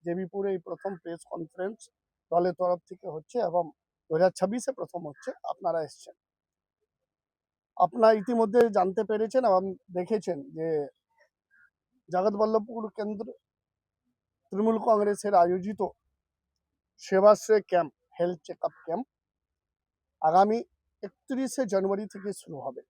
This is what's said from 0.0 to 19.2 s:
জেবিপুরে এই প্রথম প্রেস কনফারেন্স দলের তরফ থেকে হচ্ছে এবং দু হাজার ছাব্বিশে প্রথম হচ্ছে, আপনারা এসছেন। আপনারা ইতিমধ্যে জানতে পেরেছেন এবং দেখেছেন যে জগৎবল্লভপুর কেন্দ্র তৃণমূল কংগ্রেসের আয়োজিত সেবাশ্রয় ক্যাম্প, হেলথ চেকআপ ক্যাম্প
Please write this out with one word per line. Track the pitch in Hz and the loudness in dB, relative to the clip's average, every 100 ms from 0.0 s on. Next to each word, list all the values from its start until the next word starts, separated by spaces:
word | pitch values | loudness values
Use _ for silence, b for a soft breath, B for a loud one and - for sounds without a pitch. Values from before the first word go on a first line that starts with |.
জেবিপুরে | 165 175 185 202 196 | -4 -6 -6 -6 -4
এই | 185 | -4
প্রথম | 170 165 196 185 | -6 -8 -8 -10
প্রেস | 170 170 - | -12 -14 -12
কনফারেন্স | - 160 - 190 226 - _ _ _ _ | -12 -12 -8 -8 -8 -20 _ _ _ _
দলের | 170 180 | 0 0
তরফ | 175 180 180 _ | 0 -2 -2 _
থেকে | 180 190 | -16 -12
হচ্ছে | 156 156 247 | -12 -8 -4
এবং | 185 175 165 _ _ _ _ | -2 -2 -2 _ _ _ _
দু | 160 | 2
হাজার | 185 | 2
ছাব্বিশে | - 185 240 - | 2 -4 -2 -6
প্রথম | 262 170 175 156 | -8 -10 -10 -12
হচ্ছে, | 147 - 294 | -12 -14 -12
আপনারা | - - 180 165 | -10 -6 -4 -4
এসছেন। | 151 - - _ _ _ _ _ _ _ _ _ _ _ _ _ _ _ _ - | -6 -12 -20 _ _ _ _ _ _ _ _ _ _ _ _ _ _ _ _ 0
আপনারা | 180 240 220 | 0 6 6
ইতিমধ্যে | 220 196 233 220 233 233 | 6 2 0 2 2 2
জানতে | 202 185 190 | 0 0 0
পেরেছেন | 208 214 220 262 240 | -2 -2 0 0 4
এবং | 185 190 180 _ | 2 0 -10 _
দেখেছেন | 175 175 214 196 156 139 | -6 -2 -2 -2 -8 -8
যে | 156 165 156 135 _ _ _ _ _ _ b b _ _ _ _ | -6 -2 -2 -4 _ _ _ _ _ _ b b _ _ _ _
জগৎবল্লভপুর | 180 202 202 214 220 214 233 214 | 0 0 2 2 0 -2 -10 -10
কেন্দ্র | - 208 202 226 - _ _ _ _ _ _ _ _ _ _ _ | -8 -8 -6 -10 -14 _ _ _ _ _ _ _ _ _ _ _
তৃণমূল | 190 226 226 | -2 0 2
কংগ্রেসের | 240 214 208 202 202 | 2 2 2 0 2
আয়োজিত | 196 175 185 185 208 190 - _ _ _ _ _ _ _ _ _ _ | 4 4 2 -4 -4 -6 -6 _ _ _ _ _ _ _ _ _ _
সেবাশ্রয় | - 190 208 208 - 214 | -2 6 8 6 4 2
ক্যাম্প, | - 175 156 _ _ - | 4 0 0 _ _ -4
হেলথ | 175 175 | -4 -4
চেকআপ | - 170 165 - - | -12 -8 -8 -8 -8
ক্যাম্প | 175 262 _ | -8 -8 _